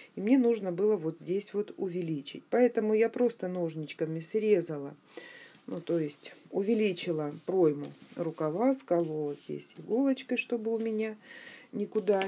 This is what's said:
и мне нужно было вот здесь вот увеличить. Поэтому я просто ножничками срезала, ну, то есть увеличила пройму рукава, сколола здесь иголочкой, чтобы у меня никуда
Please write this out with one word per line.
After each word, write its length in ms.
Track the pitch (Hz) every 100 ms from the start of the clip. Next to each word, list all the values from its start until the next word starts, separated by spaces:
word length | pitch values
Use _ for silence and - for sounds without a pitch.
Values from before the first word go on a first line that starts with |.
| -
и 60 | -
мне 180 | 202 269
нужно 320 | 233 226 190
было 260 | 175 214 208
вот 220 | 160 160
здесь 340 | 151 196 -
вот 200 | 202 208 -
увеличить. 680 | 190 175 165 151 - - -
Поэтому 440 | 254 247 233 214
я 140 | 214 220
просто 400 | - 247 - 185
ножничками 720 | 180 165 156 151 - 160 160
срезала, 720 | 160 220 214 196 170 151 139 - _ - - - - - -
ну, 140 | 175
то 180 | - 170
есть 360 | 147 - - - -
увеличила 840 | - 202 226 214 170 180 156 147 160 -
пройму 400 | 190 165 143 143 143 - -
рукава, 580 | 165 160 156 165 247
сколола 600 | 269 - 170 165 156 147
здесь 400 | 143 - 147 - -
иголочкой, 600 | 160 220 277 262 - 240
чтобы 340 | - 233 220
у 60 | 226
меня 380 | 226 214 220 214 - - - - -
никуда 520 | - 208 214 190 196